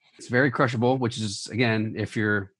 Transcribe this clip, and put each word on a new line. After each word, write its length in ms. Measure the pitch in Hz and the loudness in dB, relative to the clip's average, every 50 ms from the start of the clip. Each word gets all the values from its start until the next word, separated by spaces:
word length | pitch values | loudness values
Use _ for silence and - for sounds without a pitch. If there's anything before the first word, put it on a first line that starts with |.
| _ _ _ - | _ _ _ -18
it's 100 | - - | -8 0
very 220 | 120 123 139 139 | 2 4 4 4
crushable, 480 | 113 - 143 120 127 113 120 123 131 131 | 4 2 0 2 2 2 2 2 2 2
which 200 | 123 113 - - | 0 -2 -2 -2
is, 280 | 110 104 104 - - - | -6 -6 -6 -8 -10 -8
again, 460 | - 110 127 113 110 110 107 110 - | -2 0 0 0 2 0 -2 -4 -4
if 200 | 101 104 - - | -6 -6 -4 -2
you're 360 | 117 107 107 104 101 98 95 _ | -2 0 0 0 0 -2 -6 _